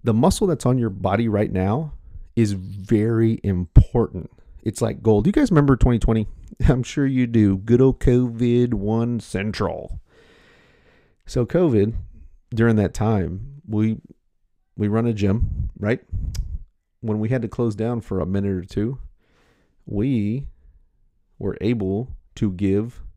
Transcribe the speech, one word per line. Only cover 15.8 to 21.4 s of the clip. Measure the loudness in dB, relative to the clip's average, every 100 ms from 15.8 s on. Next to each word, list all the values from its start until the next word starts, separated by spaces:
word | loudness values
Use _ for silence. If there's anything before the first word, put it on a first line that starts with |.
| -4 -4 _ -6 -6 -6 -8 -10 -12 _ _ _
When | -4 -2
we | 0
had | -2
to | -2
close | -2 -4 -2
down | -4 -4
for | -4 -4
a | -2
minute | -2 -2
or | -4
two, | -4 -4 -4 -6 -14 _ _ _ _ _ _ _ -8
we | -4 -2 -2 -2 -4 -8 -16 -20 _ _ _ _ _ _
were | _